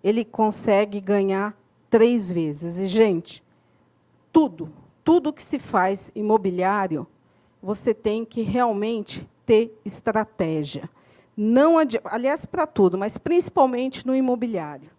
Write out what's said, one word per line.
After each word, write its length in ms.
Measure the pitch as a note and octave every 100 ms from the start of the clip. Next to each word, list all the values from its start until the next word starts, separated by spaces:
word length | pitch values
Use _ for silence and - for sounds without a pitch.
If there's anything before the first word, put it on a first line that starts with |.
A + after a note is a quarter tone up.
ele 220 | F#3+ A3+ A3
consegue 720 | - G#3+ G#3 - G3 G#3 G3+
ganhar 580 | F#3+ G3+ G3 F#3+ G#3 - _ _ _
três 400 | A#3 A#3 A#3+ F#3
vezes. 500 | F3 D#3 D3 E3+ F3
E, 60 | F#3+
gente, 580 | G#3 A3 E3+ - - _ _ _ _ _ _ _ _ _
tudo, 340 | - G#3 E3 D#3+ - - _
tudo 280 | - E4+ C#4+
que 100 | D4+
se 160 | - C#4
faz 540 | - G#3 F#3 G3 -
imobiliário, 960 | A3 G#3+ A3 F#3+ F3+ F#3 G#3 F#3+ D#3 - _ _ _ _ _
você 320 | F#3+ G#3 - A3
tem 280 | G#3+ G#3+
que 200 | A3+ -
realmente 840 | A3 A#3 A#3+ G3+ G#3+ A#3 G#3 - - _
ter 320 | - A3 A3+ -
estratégia. 1040 | G#3 - - G#3+ G#3 - E3 D#3 C#3+ - - _ _ _ _ -
Não 440 | G#3+ B3 D#4 E4
adi-, 200 | D4+ A3
aliás, 420 | - A3 B3+ D4+ -
pra 220 | - D#4
tudo, 280 | - F#3+ F#3
mas 220 | G3+ -
principalmente 880 | - F4 F4 - C4 B3 C4 C4 B3+
no 100 | C4
imobiliário. 760 | B3+ B3 A#3+ G3+ D3+ C#3+ -